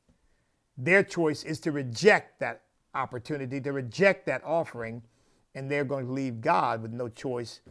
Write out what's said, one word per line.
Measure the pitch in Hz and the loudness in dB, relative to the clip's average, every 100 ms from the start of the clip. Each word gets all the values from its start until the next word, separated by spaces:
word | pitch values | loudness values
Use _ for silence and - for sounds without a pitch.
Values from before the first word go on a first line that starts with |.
| _ _ _ _ _ _ _ - | _ _ _ _ _ _ _ -6
Their | 127 196 | 4 4
choice | 196 - 160 143 | 4 0 0 0
is | 143 156 | -6 -6
to | 165 | -4
reject | 143 131 113 180 180 - - | -4 -4 4 6 6 2 -6
that | 123 117 _ _ _ | -6 -6 _ _ _
opportunity, | 139 127 123 113 147 131 139 | -6 -4 -6 -6 -4 -4 -4
to | 135 | -4
reject | 139 123 123 196 190 - | -4 -4 4 4 4 -2
that | 131 | -4
offering, | 139 165 156 120 113 117 113 _ _ _ _ | 0 0 -2 -6 -8 -8 -14 _ _ _ _
and | - 135 | -10 -2
they're | 143 | -2
going | 139 139 123 | 0 -2 -4
to | |
leave | 135 135 113 | -4 -4 -2
God | 147 180 135 113 | 2 2 2 0
with | 113 | -4
no | 117 120 | -6 -8
choice | 117 139 120 120 - - | -6 -6 -4 -6 -12 -20